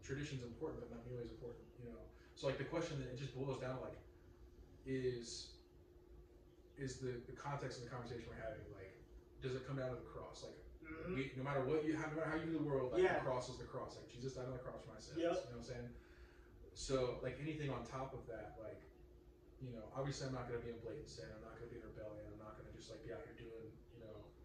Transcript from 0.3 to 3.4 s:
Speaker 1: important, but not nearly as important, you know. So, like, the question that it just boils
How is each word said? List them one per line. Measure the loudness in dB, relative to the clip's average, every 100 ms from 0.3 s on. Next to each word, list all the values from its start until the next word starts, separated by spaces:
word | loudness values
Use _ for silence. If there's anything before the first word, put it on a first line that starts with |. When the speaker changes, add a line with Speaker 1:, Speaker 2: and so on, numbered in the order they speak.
| 0
Speaker 1:
important, | -2 0 0 0
but | -4
not | -6 -4
nearly | -2
as | -4
important, | -4 -6 -6 -10 -10
you | -8
know. | -8 -10 -14 -16
So, | 0 4
like, | 4
the |
question | 4 4 4 2
that | 0
it | 0
just | -2
boils | 0